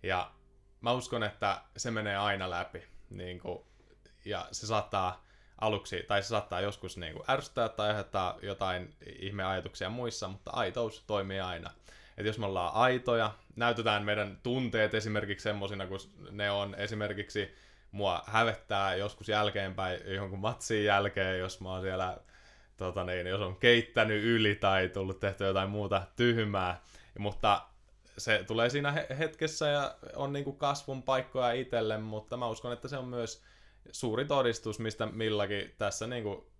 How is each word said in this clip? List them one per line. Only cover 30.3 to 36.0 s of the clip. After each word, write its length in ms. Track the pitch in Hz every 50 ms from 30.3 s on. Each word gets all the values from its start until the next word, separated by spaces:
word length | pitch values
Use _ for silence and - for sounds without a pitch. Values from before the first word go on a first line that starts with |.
| 143
niinku 200 | 143 143 143 139
kasvun 500 | - - 139 143 143 - - 139 131 127
paikkoja 480 | - 135 131 127 - - 131 127 120
itselle, 460 | 120 127 131 131 - 117 113 110 110 107
mutta 400 | 110 110 107 107 107 - - 123
mä 100 | 123 117
uskon, 260 | 110 - - 123 120
että 140 | 120 - 131
se 100 | 143 135
on 100 | 127 123
myös 360 | 123 120 117 113 - - - - - - - - _ - - -
suuri 340 | - - - 120 107 117 139
todistus, 540 | 147 147 139 127 120 113 - - 110 107 -
mistä 260 | 113 110 107 - 113
Millakin 720 | 110 92 110 113 110 107 104 101 98 104 101 95 - - _
tässä 300 | 113 101 - -